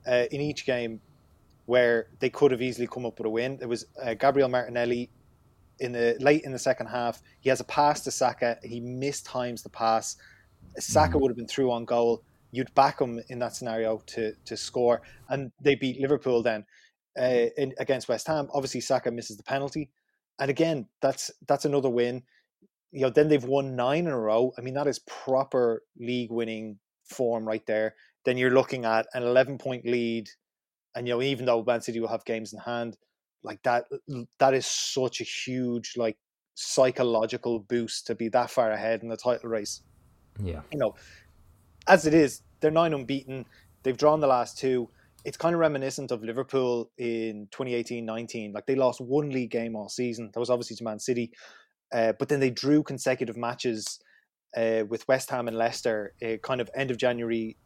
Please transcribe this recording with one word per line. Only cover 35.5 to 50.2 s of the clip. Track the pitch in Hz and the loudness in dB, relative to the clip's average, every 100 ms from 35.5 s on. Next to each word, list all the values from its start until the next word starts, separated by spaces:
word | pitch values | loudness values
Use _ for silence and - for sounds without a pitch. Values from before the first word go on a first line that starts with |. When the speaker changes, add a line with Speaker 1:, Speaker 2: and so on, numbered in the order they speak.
| 127 123 120 107 120 | -2 -2 -2 -6 -2
Speaker 1:
like, | 113 - _ _ _ - | -2 -4 _ _ _ -14
psychological | - - 131 123 123 113 110 123 120 113 | -2 4 4 4 0 2 0 -4 -2 -4
boost | 98 120 117 - - | -2 -2 -2 -8 -8
to | 113 | -6
be | 113 | 0
that | 123 120 | 0 2
far | - 113 | 0 0
ahead | 107 110 113 | 0 -2 -2
in | 113 | -4
the | 113 | -4
title | 123 120 120 | -2 -2 -2
race. | 113 104 - _ _ _ _ _ - | -4 -6 -12 _ _ _ _ _ -8
Speaker 2:
Yeah. | 95 80 - | -8 -8 -10
Speaker 1:
You | 147 | -2
know, | 113 - - - _ _ - _ _ _ - | -2 -2 -20 -20 _ _ -20 _ _ _ 6
as | 190 156 | 6 8
it | |
is, | 160 139 - _ _ | 6 4 0 _ _
they're | 156 | 2
nine | 160 170 | 4 2
unbeaten. | 147 120 139 131 135 117 - _ _ | 0 -4 -6 -4 -12 -12 -20 _ _
They've | 131 123 | -4 4
drawn | 147 156 | 4 6
the | 147 | 4
last | 127 117 - | 4 2 -4
two, | 131 127 113 _ _ _ - | -2 -2 -4 _ _ _ -12
it's | - | -2
kind | 165 | 0
of | 170 | 2
reminiscent | 160 143 135 139 135 | 2 2 -4 -6 -6
of | 120 | -6
Liverpool | 113 117 127 135 127 120 113 - | -4 -6 -2 0 2 0 -4 -6
in | 120 113 113 107 101 | -4 -2 -4 -6 -14
twenty | - 131 120 | -8 -4 -4
eighteen | 113 120 113 | -4 -6 -6
nineteen. | 113 117 120 104 | -8 -8 -10 -8
Like, | 104 - | -8 -2
they | 135 | 2
lost | 127 120 | 2 0
one | 123 139 147 | 0 0 2
league | 131 117 | -2 -2
game | 117 117 110 | -4 -4 -6
all | 98 | -8
season. | - 123 113 | -4 -4 -4